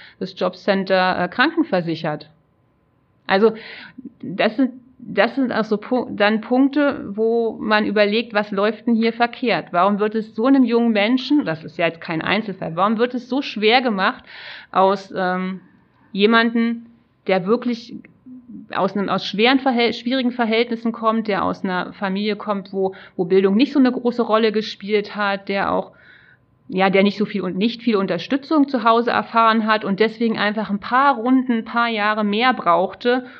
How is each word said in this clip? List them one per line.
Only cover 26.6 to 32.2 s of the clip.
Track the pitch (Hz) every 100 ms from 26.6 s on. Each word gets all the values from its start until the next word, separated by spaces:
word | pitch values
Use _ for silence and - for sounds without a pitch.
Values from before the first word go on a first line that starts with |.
| -
ja, | 185 190
der | 190
nicht | 202 196
so | 208
viel | 202
und | 180 180
nicht | 226 233
viel | 240 202
Unterstützung | 196 175 - 277 - 320 277
zu | 247
Hause | 226 226 233
erfahren | 208 214 226 226 220 220
hat | 214
und | 202 196
deswegen | 220 226 233 -
einfach | 208 214 196
ein | 202
paar | - 247 277 240
Runden, | 247 262 254
ein | 226 -
paar | 233 233
Jahre | 220 208 214